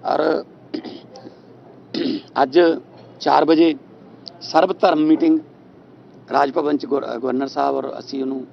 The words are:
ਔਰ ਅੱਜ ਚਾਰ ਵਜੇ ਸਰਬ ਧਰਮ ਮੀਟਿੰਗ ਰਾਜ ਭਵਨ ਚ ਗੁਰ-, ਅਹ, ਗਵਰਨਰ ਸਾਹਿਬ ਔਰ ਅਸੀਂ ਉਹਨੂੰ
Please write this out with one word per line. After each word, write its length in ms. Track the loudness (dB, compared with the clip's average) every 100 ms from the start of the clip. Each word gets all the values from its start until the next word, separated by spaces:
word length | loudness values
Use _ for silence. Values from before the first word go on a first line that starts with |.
| -2
ਔਰ 380 | 0 0 -2 -6 -20 -12 -12 -12 -20 -20 -20 -20 -20 -20 -20 -20 -20 -12 -6 -4 -6 -6 -2
ਅੱਜ 160 | 2 4 4 2 -8 -20 -20 -6
ਚਾਰ 260 | 2 2 4
ਵਜੇ 300 | 4 4 2 -12 -20 -20 -20 -20 -20
ਸਰਬ 380 | 0 2 2 2
ਧਰਮ 200 | 2 2
ਮੀਟਿੰਗ 400 | 2 4 4 2 -2 -20 -20 -20 -20 -20 -20 -20 -4
ਰਾਜ 200 | 0 0
ਭਵਨ 260 | 0 -2 -4
ਚ 80 | -2
ਗੁਰ-, 200 | -4 -4
ਅਹ, 140 | -6
ਗਵਰਨਰ 280 | -4 -4 -4
ਸਾਹਿਬ 280 | -2 -2 -2
ਔਰ 200 | -6 -12
ਅਸੀਂ 220 | -10 -8
ਉਹਨੂੰ 260 | -6 -8 -12